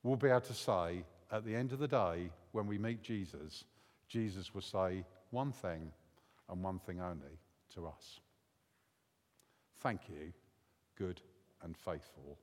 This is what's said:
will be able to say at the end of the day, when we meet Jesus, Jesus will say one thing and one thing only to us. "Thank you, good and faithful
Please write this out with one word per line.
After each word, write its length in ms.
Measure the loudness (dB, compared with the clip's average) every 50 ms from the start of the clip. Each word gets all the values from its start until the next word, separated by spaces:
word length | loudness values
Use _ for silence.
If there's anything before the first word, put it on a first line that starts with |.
will 140 | 4 4 4
be 120 | 6 8 8
able 120 | 8 8
to 140 | 6 2 -6
say 500 | -2 2 4 4 4 4 2 0 -2 -4 -8 -14 -20 -8 -4
at 140 | -4 -2 0
the 100 | 0 0
end 180 | 0 0 0
of 60 | 0 -2
the 100 | 0 4
day, 420 | 4 6 6 4 4 0 -2 -4 -6 -12 -18 -4
when 140 | -2 0 0
we 120 | 2 0 0
meet 240 | 0 0 -2 -4
Jesus, 640 | -4 -4 -2 -2 -2 -4 -6 -10 -10 -10 -12 -14 -16 _ _ -20 -20 -20 _ _ _ _
Jesus 440 | 0 0 0 2 0 -4 -6 -6
will 100 | -6 -6
say 420 | -6 -2 2 4 4 4 4 0 -4 -8 -14 -20 -12 -4
one 220 | -2 0 0 0
thing 400 | -2 -2 -4 -4 -2 -2 -6 -8 -10 -14 -20 -20 _ -20 _ _ -20 -20 -12 -8
and 140 | -4 -2
one 180 | -2 -2 -2 -2
thing 200 | -4 -6 -4 -2
only 380 | -2 -4 -4 -6 -8 -12 -16 -16 -18 _ _ _ _ _ -10
to 120 | -8 -8
us. 340 | -8 -10 -12 -18 -18 -18 -20 _ _ _ _ _ _ _ _ _ _ _ _ _ _ _ _ _ _ _ _ _ _ _ -20 _ _ _ _ _ _ _ -2
"Thank 300 | 0 0 0 0 -6 -10
you, 240 | -10 -8 -8 -10 -10 -14 _ _ _ _ _ _ _ _ _ _ _
good 260 | -4 -2 -2 -2 -6 -12 -20 -20 -20 _ _ _ _
and 140 | -10 -10 -10
faithful 640 | -8 -6 -6 -6 -6 -8 -14 -18 -16 -14 -14 -14 -16